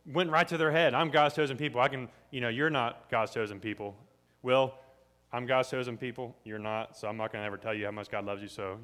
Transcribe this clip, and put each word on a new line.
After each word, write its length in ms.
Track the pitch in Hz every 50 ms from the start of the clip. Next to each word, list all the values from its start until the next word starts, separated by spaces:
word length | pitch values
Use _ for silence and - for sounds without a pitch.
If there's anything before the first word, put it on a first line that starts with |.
| -
went 240 | 160 131 165 185 170
right 160 | 156 160 175
to 100 | 170 170
their 140 | 160 160 156
head. 240 | 147 165 170 147 120
"I'm 160 | 135 165 160
God's 240 | 139 156 147 147 -
chosen 220 | - 151 135 135
people. 240 | 113 151 147 120 120
I 80 | 127 143
can, 200 | 135 131 127 117 - - _ -
you 100 | - 131
know, 80 | 123 117
you're 220 | 113 123 147 160
not 380 | 156 135 120 117 - - - -
God's 220 | - 113 110 104 -
chosen 260 | 113 110 104 104 98
people. 380 | 104 110 104 - 104 101 98 104 - _ _ _ _ _ _ _ -
Will, 320 | 123 127 135 135 131 131 - - - - _ _ _ _ _ _ - -
I'm 140 | 120 123
God's 220 | 123 131 131 127 -
chosen 280 | - 131 127 123 117
people. 400 | 107 131 127 117 - 127 117 - _ -
You're 160 | 110 107 107
not, 360 | 104 107 107 110 110 - -
so 120 | - - 107
I'm 80 | 107
not 160 | 110 110 110 -
gonna 120 | 107 104
ever 120 | 104 101
tell 180 | 98 - 113 110
you 120 | 107 104
how 40 | 101
much 180 | 104 107 101 -
God 160 | - 104 98
loves 160 | 101 101 98
you. 60 | 104
So, 320 | 101 - - 101 95 95 110